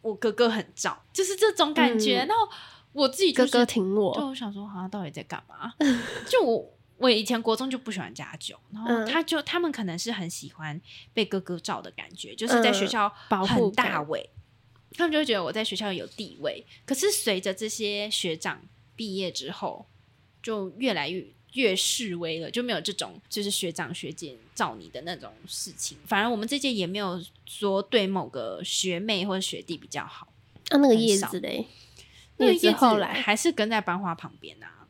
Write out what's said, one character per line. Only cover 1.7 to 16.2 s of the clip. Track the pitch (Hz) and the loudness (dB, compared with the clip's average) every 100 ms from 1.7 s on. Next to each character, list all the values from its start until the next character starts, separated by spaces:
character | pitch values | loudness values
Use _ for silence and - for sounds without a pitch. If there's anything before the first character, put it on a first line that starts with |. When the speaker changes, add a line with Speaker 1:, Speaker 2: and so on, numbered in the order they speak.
Speaker 1:
感 | 311 285 226 | 6 4 4
觉。 | 214 247 | 2 2
Speaker 2:
嗯。 | 277 | 2
Speaker 1:
然 | |
后 | 453 415 - - - _ | 2 0 -2 -18 -20 _
我 | 277 269 | 0 0
自 | - | 4
己 | 381 | 2
就 | 254 285 | 4 4
是 | |
Speaker 2:
哥 | 247 | 6
哥 | 240 | 4
挺 | 233 190 202 | 2 2 2
我。 | 202 - | 2 0
Speaker 1:
对， | |
我 | 277 | -4
想 | 262 226 | -6 -8
说 | 202 202 | -8 -10
：“好 | 196 | -8
像 | 185 | -8
到 | 208 | -8
底 | 165 | -8
在 | 147 | -10
干 | - - _ | -10 -12 _
嘛？” | - 233 - 294 240 - | -14 -14 0 2 2 -2
<laughs> | - - | -8 0
就 | - | 2
我， | 247 226 - _ _ _ | 4 2 -2 _ _ _
我 | 254 | 4
以 | 220 | 4
前 | 208 240 | 2 0
国 | 226 | 2
中 | 220 262 | 0 0
就 | 254 | -4
不 | 240 | -6
喜 | 190 | -6
欢 | 123 120 | -8 -10
加 | - - | -12 -12
九， | - - _ | -14 -16 _
然 | 214 | -8
后 | 226 233 220 | 0 0 2
他 | 302 | -2
就， | 320 320 | 0 -2
Speaker 2:
嗯。 | 285 | -2
Speaker 1:
他 | 349 | -2
们 | 339 | -2
可 | 277 | -2
能 | 196 170 | -4 -4
是 | 226 | -6
很 | 208 170 | -6 -6
喜 | - - | -8 -14
欢 | - 156 147 - - - | -12 -10 -10 -14 -20 -6
被 | - 202 | -2 0
哥 | 190 | -2
哥 | 185 175 | -4 -8
照 | - 131 | -4 -6
的 | - | -8
感 | - - 180 | -14 -14 -14
觉， | - | -14
就 | 110 233 | -6 2
是 | 240 | 4
在 | 233 | 6
学 | 196 196 | 4 2
校 | 233 208 | 2 0
Speaker 2:
嗯， | - - | 0 -2
保 | 202 196 | 0 4
护 | 240 220 | 4 4
感。 | 214 240 | 4 2
Speaker 1:
很 | |
大 | 165 | 0
尾， | 151 156 - - _ _ _ _ _ | -2 -6 -6 -20 _ _ _ _ _
他 | - | -2
们 | 339 | 0
就 | 302 | 2
会 | 302 | 2
觉 | |
得 | 208 | 0
我 | 175 | 0
在 | 208 220 | -2 -4
学 | 190 | -2
校 | 208 | -4
有 | 185 - | -4 -8
地 | - | -10